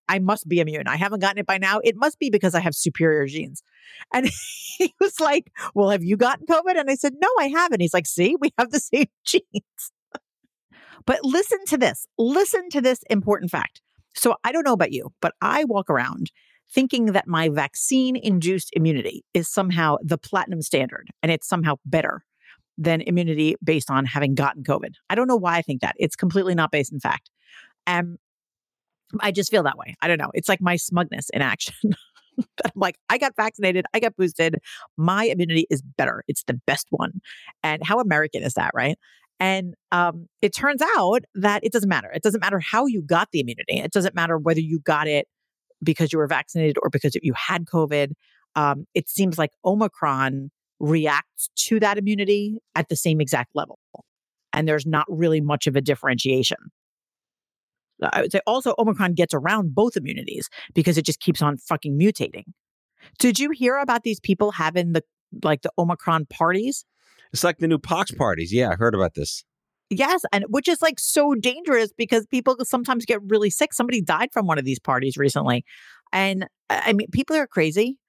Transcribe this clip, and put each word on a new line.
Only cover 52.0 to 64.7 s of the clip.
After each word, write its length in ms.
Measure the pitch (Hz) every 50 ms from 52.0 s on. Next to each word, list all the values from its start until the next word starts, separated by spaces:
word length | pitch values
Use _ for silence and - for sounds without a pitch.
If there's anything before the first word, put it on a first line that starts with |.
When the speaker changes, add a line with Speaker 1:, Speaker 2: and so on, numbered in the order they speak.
| 202 208 214 202 202 190 208 208 208 208 214 220 - _ -
Speaker 1:
at 120 | 160 165 -
the 60 | 170
same 260 | - - 170 156 156
exact 300 | 151 131 - 123 123 - -
level. 240 | 147 - - - - _ _ - - - _ _ _ _ _ _ _ _ _
And 160 | - 147 160 156
there's 180 | 151 151 139
not 180 | 160 156 151 151 -
really 320 | 180 156 170 165 160 156
much 260 | 147 147 147 143 -
of 80 | 151 131
a 60 | 143
differentiation. 800 | 135 147 139 - - 143 127 117 - 131 131 131 123 - - - - - - _ _ _ _ _ _ _ _ _ _ _ _ _ _ _ _ _ _ _ _ _ _ _ _ - -
I 180 | - - -
would 100 | - -
say 80 | - 196 -
also 300 | - 233 262 - - - -
Omicron 360 | 226 220 196 139 196 180 175
gets 200 | 147 170 - -
around 400 | 139 131 170 208 220 190 160 131
both 220 | 160 214 240 -
immunities 520 | 196 131 131 - - - - - - - - - - - - -
because 220 | 170 156 - 165
it 80 | 160 151
just 140 | - 151 -
keeps 240 | - - 160 -
on 140 | 156 147 147 -
fucking 400 | - - 165 151 - 151 139 147
mutating. 460 | 175 214 214 - 151 - - - - - - _ _ _ _ _ _ _ _ _ - - _ -
Did 220 | - 247 208 226
you 100 | 277 294
hear 280 | 311 - 254 247 262 277
about 260 | 277 262 240 233 -
these 160 | 233 214 -
people 320 | - - 190 - 214 208
having 400 | 190 175 160 160